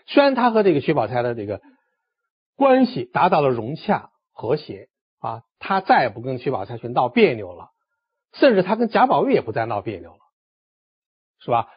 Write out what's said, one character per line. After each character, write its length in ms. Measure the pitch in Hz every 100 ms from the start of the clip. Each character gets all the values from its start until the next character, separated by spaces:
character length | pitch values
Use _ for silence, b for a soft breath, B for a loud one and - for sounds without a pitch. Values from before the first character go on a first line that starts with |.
| b
虽 140 | -
然 140 | 277
他 160 | 247 240
和 140 | 220
这 100 | 196
个 60 | 147
薛 120 | 131
宝 140 | 143 107
钗 160 | 120
的 140 | 120 117
这 100 | 101
个 160 | 98 b b b b _ _ _ _ _ -
关 300 | 269 254 254
系 180 | 139
达 240 | 117 139 175
到 120 | 175
了 80 | 139
融 280 | 117 110 156
洽 340 | - 156 - _ _
和 240 | - - 151
谐， 320 | - 98 - _ _ _
啊， 240 | 117 113 - _
他 200 | - 196
再 220 | - 233
也 60 | 127
不 120 | 104
跟 180 | 127 131
薛 120 | 143
宝 140 | 120
钗 140 | 98 117
去 100 | 117
闹 200 | 139 123
别 260 | 240 202
扭 200 | 113 92
了， 160 | 85 - _ _ _ _ _ _
甚 240 | - 285 196
至 80 |
他 100 | 185
跟 140 | 220 226
贾 180 | 202 254
宝 180 | 143 240
玉 40 |
也 80 | 190
不 120 | 113
再 140 | 117 113
闹 140 | 104
别 200 | 110 95
扭 100 | -
了， 80 | - _ _ _ _ _ _ _ _ _ _ _ _
是 140 | -
吧？ 160 | 117 -